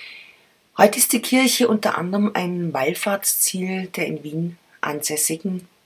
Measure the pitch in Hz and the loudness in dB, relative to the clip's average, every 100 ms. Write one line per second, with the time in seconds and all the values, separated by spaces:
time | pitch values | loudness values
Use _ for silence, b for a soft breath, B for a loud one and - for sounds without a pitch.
0 | B B B B B B B - 202 254 | B B B B B B B 4 4 6
1 | - 240 - 254 262 - 233 214 208 - | 2 2 2 4 4 4 2 2 0 -2
2 | 175 202 208 - 180 180 170 139 135 175 | -2 0 0 0 -2 -2 -2 -2 -2 -2
3 | 208 196 - - - 185 185 190 185 - | -2 -2 -2 0 0 -2 -4 -4 -6 -6
4 | 151 156 147 156 170 170 b b 147 147 | -4 -6 -6 -4 -4 -6 b b -4 -4
5 | - 151 - 160 190 180 - _ | -4 -2 -2 -2 -4 -6 -8 _